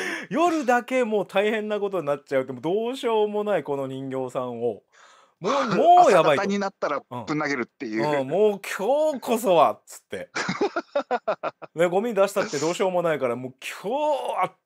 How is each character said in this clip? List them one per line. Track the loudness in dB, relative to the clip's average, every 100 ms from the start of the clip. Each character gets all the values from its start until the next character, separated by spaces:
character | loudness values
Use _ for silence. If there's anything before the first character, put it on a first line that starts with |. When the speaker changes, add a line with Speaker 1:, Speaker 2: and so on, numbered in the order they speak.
| -4 -8 -6
Speaker 1:
夜 | 0 0 0
だ | 2 0
け | 0 -2
も | 0 0
う | 0
大 | 0 0
変 | 0 -4
な | -4
こ | -4
と | -4
に | -2
な | -4
っ |
ち | -2 -2
ゃ |
う |
っ | -2
て、 |
も | -4
う |
ど | -2 -2 -2
う | -4
し | -2
よ | 0
う | 0
も | -2
な | -2 -2
い、 |
こ | -2 -4
の | -6
人 | -8 -8
形 | -6 -6
さ | -6
ん | -6 -4
を。 | -4 -6 _ _ -20 _ _ _
も | -2
う、 |
Speaker 2:
<laughs> | 0 0
Speaker 1:
も | 4 6 8 8
う |
や | 8
ば | 6
い | 4
と。 |
Speaker 2:
朝 |
方 | 2
に | -2
な | -4
っ | -4
た | -4
ら | -4
ぶ | -6 -10 -6
ん | -4
投 | -2
げ | -4
る |
っ | -6
て | -8 -6
い | -2
う。 |
Speaker 1:
う | 0 0
ん。 |
う |
ん、 | 0
も | 2 2 2
う |
今 | -6 -6 0 2 0
日 | -2
こ | -2 -2
そ | 4 6
は | 6
っ | 2 -10
つ | -20
っ | _
て。 | -12 -10 -8 -6 -2 -2 -2 -4 -4
Speaker 2:
<laughs> | -2 -4 -4 -4 -6 -10 -8
Speaker 1:
ね、 | 0 0
ゴ | 0
ミ | 0
出 | 2 2
し |
た | 0
っ | -4
て | -2
ど | -2
う |
し | 0
よ | 0
う |
も | 0
な | 0
い | 0
か | -2
ら、 | -4
も | -8
う | -12
今 | -14 -10 -6
日 | -2 0 -2 -2 -2
は | -2
っ | -4